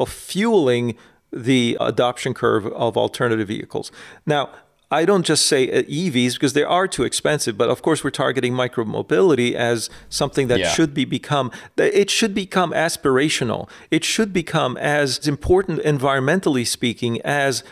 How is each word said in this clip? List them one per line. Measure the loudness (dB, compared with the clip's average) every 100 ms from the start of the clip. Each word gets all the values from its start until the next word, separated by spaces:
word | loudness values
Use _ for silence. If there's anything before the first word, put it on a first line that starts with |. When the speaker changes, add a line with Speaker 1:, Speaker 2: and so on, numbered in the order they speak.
Speaker 1:
of | -6
fueling | -6 -8 -2 2 4 4 2 0 -6 -14 _ _
the | -8 2 2 4 0
adoption | -2 0 0 0 -6
curve | -2 0 0 -2
of | -2 -2 0
alternative | -2 0 -2 0 -2
vehicles. | -6 -6 -8 -8 -16 -20 -12 -2
Now, | -2 -2 -10 _ _ -4
I | 0 2
don't | 2 2
just | 2 2
say, | 2 2
uh, | 2 0
E | -2 -2
Vs | 2 0 2
because | 0
they | 0
are | 2 2 0
too | -2
expensive, | -2 -2 -2 -2 -2 -2
but | 0
of | 0
course | 0 0
we're | -2
targeting | -2 -2 0 -2
micromobility | 0 -2 -2 -4 -4 -2 2 4 4 2
as | 0 0 0 -4 -12 -12
something | -4 -2 0 2
that | 2
Speaker 2:
Yeah. | 2
Speaker 1:
should | 0 0
be | 0 -4
become, | -4 -2 -2 -2 -8 -14 0
it | 2 2 2
should | 2 0 -2
become | -4 -2 0
aspirational. | 0 -2 -2 2 2 2 0 -2 -4 -8 -16 -2
It | -2
should | 0 0 0
become | 0 -2 -2 -2 -2
as | -2 0 0 0 -2
important | -2 2 2 2 -2
environmentally | 0 0 2 0 2 2 2 0 -2
speaking | -2 -2 -2 -4 -4
as | -2 0 0 -2 -8